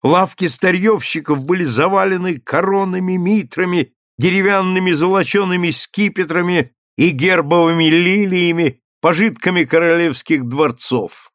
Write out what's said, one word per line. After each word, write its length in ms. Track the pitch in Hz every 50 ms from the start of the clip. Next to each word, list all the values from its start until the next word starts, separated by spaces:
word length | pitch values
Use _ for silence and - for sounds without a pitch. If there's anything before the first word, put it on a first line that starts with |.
Лавки 460 | - 131 160 180 190 180 - - 185
старьевщиков 960 | 165 131 - - 190 180 185 185 220 220 175 127 - - 160 147 - 151 139 131
были 180 | 147 180 185 170
завалены 760 | 139 110 113 151 185 196 196 190 196 190 180 180 185 165 127
коронами, 760 | _ - - 151 180 190 196 196 196 190 180 185 185 185 185
митрами, 800 | 180 175 185 214 214 165 123 - - 185 180 180 175 139 _ _ _ _ _ _ -
деревянными 720 | 123 185 180 196 185 202 202 196 190 185 185 185 185 185
золочеными 800 | 170 143 160 185 190 196 175 - - 202 196 185 180 180 175 170
скипетрами 1040 | 151 - - - - - 208 196 - - 185 151 160 180 175 180 180 170 139 123 _ _ _ _ _
и 120 | - 139 180
гербовыми 760 | 151 127 147 185 - - 151 143 170 175 170 165 165 165 165
лилиями, 1000 | 156 160 170 175 180 190 208 202 190 185 180 175 170 170 170 170 139 - _ _ _ _ _
пожитками 600 | - 165 170 160 214 226 220 - - 180 185 180 156
королевских 840 | 127 160 165 170 165 165 170 170 165 131 - - - 160 143 127
дворцов. 840 | 120 123 143 156 139 120 - - - 127 120 98 85 - - - -